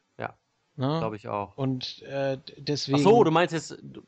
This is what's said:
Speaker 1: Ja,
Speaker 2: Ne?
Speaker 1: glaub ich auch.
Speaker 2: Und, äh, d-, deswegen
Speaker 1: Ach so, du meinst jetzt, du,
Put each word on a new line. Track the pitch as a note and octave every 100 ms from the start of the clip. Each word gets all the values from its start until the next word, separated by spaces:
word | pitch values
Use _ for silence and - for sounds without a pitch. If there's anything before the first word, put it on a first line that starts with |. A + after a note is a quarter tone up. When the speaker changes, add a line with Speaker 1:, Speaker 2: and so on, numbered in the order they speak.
| _ -
Speaker 1:
Ja, | A1 - _ _ _ -
Speaker 2:
Ne? | C3 D#3+
Speaker 1:
glaub | A2+
ich | G#2+ A#2
auch. | G#2 G2 -
Speaker 2:
Und, | C3+ C3 - -
äh, | A#2 C#3 C3+ C3+
d-, | - -
deswegen | C#3 D3 - C#3+
Speaker 1:
Ach |
so, | F3 A#3
du | E3
meinst | D#3+ F3
jetzt, | D#3+ - -
du, | C#3+ B2+